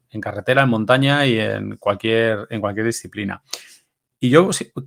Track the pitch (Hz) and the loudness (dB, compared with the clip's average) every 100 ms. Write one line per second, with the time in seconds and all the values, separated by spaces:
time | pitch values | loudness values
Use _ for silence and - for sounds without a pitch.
0 | _ 110 101 101 113 131 135 110 107 131 | _ -12 -10 -6 0 2 4 2 2 2
1 | 139 143 139 110 107 104 101 104 101 101 | 2 2 2 0 0 -4 -6 -6 -4 -2
2 | 113 113 113 104 - 113 101 101 113 113 | 0 0 0 -2 -6 -6 -4 -2 -4 -4
3 | 95 - 101 92 _ - - - _ _ | -8 -8 -8 -8 _ -16 -16 -20 _ _
4 | _ _ 127 147 185 185 - - | _ _ 2 4 4 0 -8 -12